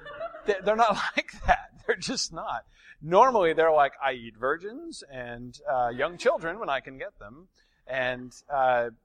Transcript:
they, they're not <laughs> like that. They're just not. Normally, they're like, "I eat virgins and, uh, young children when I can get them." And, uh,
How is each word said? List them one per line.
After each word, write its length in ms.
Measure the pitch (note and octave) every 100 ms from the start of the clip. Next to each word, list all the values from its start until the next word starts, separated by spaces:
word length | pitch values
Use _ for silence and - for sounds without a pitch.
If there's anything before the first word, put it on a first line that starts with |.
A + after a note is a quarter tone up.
| - - - - -
they, 100 | G3
they're 100 | F#3+
not 220 | A3 A#3 G3
<laughs> 200 | - -
like 160 | - - -
that. 240 | - - - -
They're 100 | G#3+
just 360 | E3+ B3+ -
not. 320 | D#3+ G3+ A#2+ - _ - -
Normally, 520 | D3+ F#3 C4 A#3 E3+
they're 200 | D#3 D#3+
like, 200 | D3+ C#3 -
"I 100 | C3+
eat 220 | C3 A#2 A2
virgins 680 | B2+ D#3+ G3 B3+ E4+ C#4 D3+
and, 440 | C3 A#2+ A#2+ B2 - D3
uh, 200 | C3 A#2+
young 280 | B2 D3+ F3
children 400 | B3 D#4 E3 G3
when 100 | G3+
I 120 | C3
can 180 | C#3+ C3
get 200 | F#3 -
them." 280 | G3+ C3+ F#3 _ _ _ -
And, 460 | C3 B2+ B2+ B2+ - -
uh, 380 | C#3+ B2+ B2 A#2+ A2+